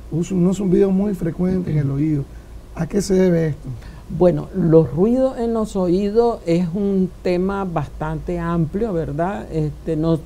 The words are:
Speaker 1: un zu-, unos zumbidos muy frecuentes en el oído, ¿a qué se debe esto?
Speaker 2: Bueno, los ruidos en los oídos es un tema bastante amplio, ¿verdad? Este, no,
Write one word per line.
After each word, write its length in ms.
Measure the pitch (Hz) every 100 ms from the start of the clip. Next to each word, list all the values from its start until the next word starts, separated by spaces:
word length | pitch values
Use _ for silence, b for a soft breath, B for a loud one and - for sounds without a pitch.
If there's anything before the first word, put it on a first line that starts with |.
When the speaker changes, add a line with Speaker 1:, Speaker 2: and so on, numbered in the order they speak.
| -
Speaker 1:
un 140 | 160
zu-, 100 | 175
unos 220 | 185 175 185
zumbidos 340 | 196 190 196
muy 240 | 190 208
frecuentes 580 | 180 170 - 180 185 180
en 80 | 151
el 100 | 139
oído, 340 | 139 156 147 - B B B -
¿a 120 | - -
qué 160 | 208
se 120 | 180
debe 340 | 185 185 170 156
esto? 200 | 143 127 117 B B B 160
Speaker 2:
Bueno, 300 | 180 151 151 190
los 340 | 165 160 147
ruidos 480 | 143 220 254 262 254
en 140 | 233
los 240 | 226 214 196
oídos 640 | 180 185 202 220 240 220 170
es 200 | 170 175
un 360 | 196 202 190 180 -
tema 420 | 185 180 190 196
bastante 760 | 190 160 143 - 156 160 - 175
amplio, 560 | 170 170 156 196 226
¿verdad? 520 | 170 156 147 175 208 -
Este, 440 | 156 151 - 160 156
no, 220 | 165 160